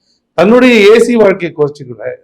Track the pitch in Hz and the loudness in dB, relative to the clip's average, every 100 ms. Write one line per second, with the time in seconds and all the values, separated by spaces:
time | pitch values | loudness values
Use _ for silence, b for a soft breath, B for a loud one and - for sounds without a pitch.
0 | _ _ _ - 190 247 254 233 202 226 | _ _ _ -4 0 2 2 2 4 2
1 | 233 233 202 185 170 151 147 147 123 113 | 2 0 0 -2 -8 -6 -6 -8 -18 -16
2 | 123 123 | -14 -14